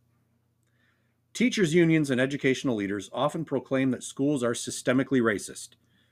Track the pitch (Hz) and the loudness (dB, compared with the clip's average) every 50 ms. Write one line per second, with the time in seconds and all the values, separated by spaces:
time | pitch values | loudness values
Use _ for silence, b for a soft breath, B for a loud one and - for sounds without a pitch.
0 | _ _ _ _ _ _ _ _ _ _ _ _ _ _ _ _ _ _ _ _ | _ _ _ _ _ _ _ _ _ _ _ _ _ _ _ _ _ _ _ _
1 | _ _ _ _ _ _ - - 220 254 - 226 196 156 151 180 170 165 160 160 | _ _ _ _ _ _ -4 0 0 0 2 2 0 2 4 4 4 6 4 4
2 | 151 139 131 120 127 135 143 135 - 135 131 - - 139 120 107 101 98 101 104 | 2 2 0 0 0 0 -2 0 0 0 0 0 0 -2 -2 -2 -2 -4 -4 -6
3 | 95 - - 120 131 147 - 170 151 - 147 127 - - 139 131 135 135 123 - | -8 -8 -4 -2 -2 -2 -2 -4 -6 -4 -4 -4 -4 -2 -2 0 0 0 -2 -2
4 | - - - - 135 143 151 135 120 117 120 - - - - - - - 123 131 | -6 -10 -6 -2 0 0 0 0 0 -2 -2 -4 -6 -8 -8 -6 0 0 2 2
5 | 135 - 139 131 113 113 104 92 - - - - - - - _ _ _ _ _ | 2 2 2 2 4 4 2 0 -4 -10 -14 -16 -16 -18 -20 _ _ _ _ _
6 | _ _ | _ _